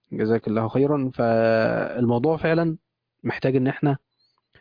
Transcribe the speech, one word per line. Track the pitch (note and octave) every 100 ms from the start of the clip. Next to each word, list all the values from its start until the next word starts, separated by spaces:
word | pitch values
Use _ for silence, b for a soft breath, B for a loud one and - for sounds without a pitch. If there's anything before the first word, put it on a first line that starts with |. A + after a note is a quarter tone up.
| _
"جزاك | - A2 A2+ -
الله | A2 A2
خيرًا." | B2+ C#3+ D3 C3
فالموضوع | - A#2 A2+ A2+ A2+ A2+ A2+ F#2+ A#2+ A#2 A#2+ C#3+ D#3+
فعلًا | E3 D#3+ E3+ D#3+ _ _ _ _
محتاج | - - C3+ C3+
إن | C3
إحنا | - D3 C#3 - _ _ _ _ b